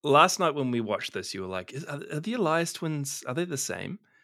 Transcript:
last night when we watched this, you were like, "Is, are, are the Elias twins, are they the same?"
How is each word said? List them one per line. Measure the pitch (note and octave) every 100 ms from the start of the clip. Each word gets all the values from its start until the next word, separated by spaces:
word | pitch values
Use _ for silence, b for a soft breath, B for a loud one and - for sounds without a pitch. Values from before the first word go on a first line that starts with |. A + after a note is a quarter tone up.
last | D3+ C#3+ F3+ -
night | E3+
when | D3 C3
we | A#2+
watched | A2 G2+ -
this, | F#2+ F#2+
you | G2
were | F#2
like, | F#2+ F2+
"Is, | C3+ E3+
are, | C#3+ -
are | D3+
the | F#3+
Elias | A#3+ E3+ E3 E3+
twins, | - E3 D3+ C#3 - -
are |
they | B2+ F3
the | C#3
same?" | - F#2 F#2+ G3 _ _